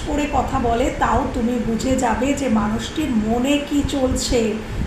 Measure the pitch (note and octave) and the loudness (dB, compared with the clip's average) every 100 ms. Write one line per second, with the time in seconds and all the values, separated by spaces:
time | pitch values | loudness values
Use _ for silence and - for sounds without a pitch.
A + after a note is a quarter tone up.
0 | - C#4+ C#4+ C4+ A3+ C4 A#3 A#3 C#4+ - | -2 -2 0 0 0 0 0 2 0 0
1 | A#3 A#3 D4 B3+ A#3 B3 G#3+ A3+ C4 C4 | 2 2 0 0 0 0 0 -2 0 2
2 | A#3+ G#3+ C4+ C4+ C4 A3 G#3+ A3+ - D#4+ | 2 0 0 0 2 2 2 -2 -4 -4
3 | D4 A3 G#3+ A#3+ C4+ C#4+ - C#4+ C4+ C#4+ | 0 0 2 0 2 0 0 0 0 0
4 | B3+ A#3+ - B3 G#3+ A3 - - | 0 0 0 0 0 -2 -6 -6